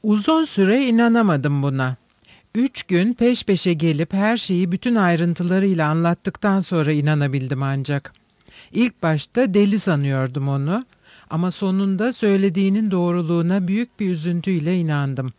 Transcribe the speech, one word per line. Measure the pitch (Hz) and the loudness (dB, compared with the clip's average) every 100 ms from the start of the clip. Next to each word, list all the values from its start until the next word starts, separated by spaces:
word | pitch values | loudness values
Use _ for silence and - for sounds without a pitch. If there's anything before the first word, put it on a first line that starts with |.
Uzun | 214 208 202 320 311 | 0 0 2 0 0
süre | - 190 240 269 | 0 2 2 2
inanamadım | 226 233 233 214 151 139 143 | 2 4 4 2 2 0 0
buna. | 139 135 131 127 _ _ _ - _ 214 | 0 -2 -2 -4 _ _ _ -20 _ -2
Üç | 262 - | -2 -4
gün | - 175 202 | -2 0 0
peş | 240 233 247 | 2 0 0
peşe | - 185 185 | 0 0 0
gelip | 165 165 147 165 | 0 0 0 -2
her | 196 208 233 | 0 0 -2
şeyi | - 180 180 | -2 -2 0
bütün | 185 247 233 | -2 0 2
ayrıntılarıyla | 185 170 170 165 175 185 196 175 151 | 2 2 0 -2 0 0 2 0 0
anlattıktan | 156 170 175 - - 208 196 | 2 0 0 -4 -4 -2 0
sonra | 185 170 147 | 0 -2 0
inanabildim | 151 147 151 143 139 131 131 | 0 0 0 0 -2 -4 -4
ancak. | 139 135 135 143 - _ _ _ _ - - | -4 -4 -4 -6 -6 _ _ _ _ -20 -8
İlk | - 240 - | -2 -2 0
başta | 165 156 - 233 247 | -2 -2 -2 0 2
deli | 190 202 208 | 4 4 2
sanıyordum | 196 151 139 135 131 135 139 | 0 0 0 0 -2 -2 -2
onu | 139 143 208 254 _ _ - _ | -2 -2 -4 -6 _ _ -20 _
ama | 160 180 | -4 -4
sonunda | - 196 190 196 190 226 | -2 -2 0 0 0 -2
söylediğinin | 247 214 196 196 175 196 196 220 | 0 0 2 2 0 0 0 0
doğruluğuna | 185 175 175 160 170 170 190 180 | 0 0 0 0 0 0 0 0
büyük | 196 233 _ | -2 -4 _
bir | 196 | -4
üzüntüyle | 175 165 175 180 180 151 185 | -2 -2 -4 -2 -2 0 -2
inandım. | 165 147 143 131 127 | 0 -2 -2 -4 -6